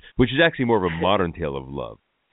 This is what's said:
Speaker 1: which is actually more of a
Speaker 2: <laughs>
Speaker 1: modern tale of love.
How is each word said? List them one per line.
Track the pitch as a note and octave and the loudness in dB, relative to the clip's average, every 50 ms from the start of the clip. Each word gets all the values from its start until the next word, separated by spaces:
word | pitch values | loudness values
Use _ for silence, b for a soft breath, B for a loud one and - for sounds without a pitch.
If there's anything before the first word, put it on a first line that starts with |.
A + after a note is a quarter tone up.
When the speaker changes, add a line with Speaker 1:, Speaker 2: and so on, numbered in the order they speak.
| B B B | B B B
Speaker 1:
which | - B2 A2 | 0 0 2
is | C3 D3 E3 | 2 2 2
actually | D#3 - - B2+ | 2 0 0 0
more | A#2 A#2 | 2 2
of | G2+ F2+ F2 | 2 2 0
a | D#2+ | -2
Speaker 2:
<laughs> | E2 | 0
Speaker 1:
modern | F2 F#2 G2+ G2+ F2+ E2+ D#2 | 2 2 2 2 2 0 -2
tale | F2 E2 D2 C#2 | -4 -6 -6 -6
of | C#2 C2 C2 | -6 -8 -8
love. | C#2 C2+ A#1+ A1 G#1+ - _ _ _ _ _ _ | -8 -8 -10 -10 -12 -16 _ _ _ _ _ _